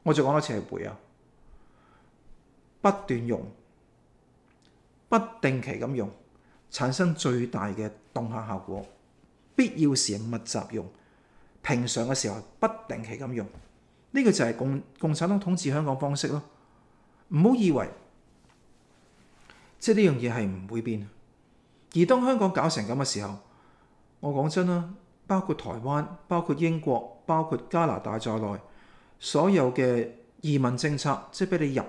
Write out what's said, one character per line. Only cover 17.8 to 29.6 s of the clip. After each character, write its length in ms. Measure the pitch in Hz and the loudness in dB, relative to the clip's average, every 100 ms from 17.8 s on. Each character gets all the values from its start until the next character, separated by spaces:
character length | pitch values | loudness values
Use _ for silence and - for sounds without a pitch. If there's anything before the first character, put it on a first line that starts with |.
| 95 - - _ _ _ _ _ _ _ _ _ _ _ _ _ - - - - | 0 -8 -20 _ _ _ _ _ _ _ _ _ _ _ _ _ -20 -20 -20 -4
即 140 | - | 2
係 20 | |
呢 80 | 214 | 6
樣 120 | 190 127 120 | 6 4 0
嘢 40 | 117 | 0
係 80 | |
唔 240 | 101 95 95 | -2 -4 -6
會 140 | 113 | -6
變。 260 | 113 107 104 - - _ _ _ _ _ _ | -4 -6 -8 -18 -20 _ _ _ _ _ _
而 100 | 165 | 2
當 220 | 170 254 247 | 4 4 4
香 100 | 247 | 4
港 160 | 190 | 2
搞 160 | 151 156 | 2 0
成 160 | 156 | 0
噉 80 | 104 131 | -2 -2
嘅 80 | |
時 200 | 131 104 | -2 -4
候， 140 | 101 101 - _ _ _ _ _ _ - | -6 -10 -16 _ _ _ _ _ _ -8
我 140 | 147 | -4
講 160 | 139 151 | 0 0
真 180 | 185 180 | 2 2
啦， 260 | 175 170 196 _ _ - | 0 -2 -10 _ _ -2
包 120 | 190 | -2
括 140 | 190 | 0
台 160 | 151 113 | -4 -4
灣、 340 | 113 127 147 151 180 - | -6 -2 -2 -2 -8 -2
包 160 | 170 | -2
括 100 | 165 143 | 0 0
英 240 | 165 160 | 0 0
國、 420 | 156 117 - - | 0 0 -2 -12
包 200 | - 160 | -2 0
括 120 | 160 127 - | 0 -4 -2
加 140 | 170 160 | 0 2
拿 140 | 98 | 0
大 180 | 107 107 | -4 -4
在 180 | 113 110 | -2 -2
內， 180 | 104 95 - - - - _ - | -2 -6 -10 -20 -20 -20 _ -14
所 280 | - 147 180 | -2 2 4
有 240 | 185 | 6